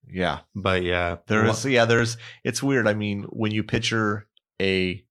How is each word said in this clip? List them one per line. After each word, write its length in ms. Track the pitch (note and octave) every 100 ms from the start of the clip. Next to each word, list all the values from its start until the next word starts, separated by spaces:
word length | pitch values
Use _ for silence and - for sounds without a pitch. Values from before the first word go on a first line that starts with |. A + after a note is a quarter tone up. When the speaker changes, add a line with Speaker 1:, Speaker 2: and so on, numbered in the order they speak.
| -
Speaker 1:
Yeah. 300 | F#2 F2 D2 _
Speaker 2:
But 300 | G2+ F#2+ F#2
yeah. 320 | F2+ F2 F2 F2 -
Speaker 1:
There 180 | G#2+
Speaker 2:
Lo- 60 | A2+
Speaker 1:
is, 140 | A2+ C3
yeah, 180 | B2
there's, 320 | A#2 A#2 A#2 - - -
it's 180 | - A#2
weird. 240 | C#3 C3+ G#2+
I 60 |
mean, 300 | G#2+ G#2 G2+
when 280 | G2+ - G#2+
you 100 | G#2+
picture 640 | G#2+ A#2 A#2 A2+ G#2+ G#2 - _ _ _
a 440 | G2 F#2+ F#2 F2+ _